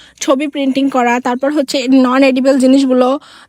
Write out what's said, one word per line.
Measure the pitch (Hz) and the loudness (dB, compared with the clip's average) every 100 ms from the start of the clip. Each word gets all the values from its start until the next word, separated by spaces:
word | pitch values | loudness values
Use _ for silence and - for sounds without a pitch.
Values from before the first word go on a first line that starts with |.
| - - | -20 -8
ছবি | - 269 294 | -2 -2 -2
প্রিন্টিং | 285 269 262 277 | -4 -4 -2 -2
করা, | 262 240 247 | 0 0 -2
তারপর | 254 247 277 | -4 -4 -2
হচ্ছে | 302 269 285 247 | -2 -4 -4 0
নন | 269 254 262 | 2 2 2
এডিবল | 277 262 269 269 | 2 2 0 2
জিনিসগুলো | 262 269 269 254 254 285 - - | 2 2 2 2 0 -2 -8 -20